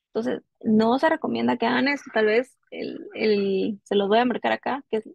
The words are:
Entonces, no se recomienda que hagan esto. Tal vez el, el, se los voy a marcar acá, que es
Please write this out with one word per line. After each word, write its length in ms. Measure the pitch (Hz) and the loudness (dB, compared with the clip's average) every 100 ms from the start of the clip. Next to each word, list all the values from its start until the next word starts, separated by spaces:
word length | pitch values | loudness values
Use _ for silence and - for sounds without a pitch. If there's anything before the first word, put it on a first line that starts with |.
| _ | _
Entonces, 300 | 226 240 - _ _ | -6 -4 -6 _ _
no 380 | 220 214 226 262 | 2 4 4 4
se 100 | 320 | 2
recomienda 480 | 320 240 233 233 247 | 0 -2 -2 -2 0
que 80 | |
hagan 220 | 233 247 269 | 0 0 0
esto. 220 | 285 - | -2 -4
Tal 120 | 220 | 0
vez 320 | 214 220 262 _ - | 2 2 -2 _ -16
el, 360 | - - - - | -10 -10 -10 -12
el, 680 | - 220 202 196 190 190 202 | -2 0 2 0 0 -2 -6
se 120 | - | -2
los 140 | 202 196 | 0 2
voy 100 | 220 | 2
a 60 | |
marcar 260 | 247 220 226 | 2 0 -2
acá, 300 | 220 240 269 - | -2 -4 -6 -6
que 80 | 220 | -6
es 120 | - | -6